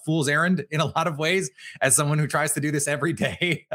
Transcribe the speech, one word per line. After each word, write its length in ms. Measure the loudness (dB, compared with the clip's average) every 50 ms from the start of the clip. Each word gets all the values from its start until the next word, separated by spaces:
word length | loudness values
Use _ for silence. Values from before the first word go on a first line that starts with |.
| 0
fool's 240 | -2 0 2 2 2
errand 360 | 2 2 2 2 2 0 -2 -2
in 100 | -2 0
a 60 | 0
lot 220 | 0 0 -2 -2 -2
of 100 | -2 -2
ways, 320 | 0 0 2 0 -2 -4 _ -14 -20 -12 -4 0
as 160 | 2 2 4
someone 220 | 4 2 2 2 0
who 100 | 0 0
tries 240 | 0 0 0 0
to 80 | -2 -2
do 100 | -2 -2
this 160 | -2 0 0
every 280 | -2 -2 0 0 -2 0
day. 520 | 0 -2 -2 -2 -2 -2 -2 -2 -2 -4 -2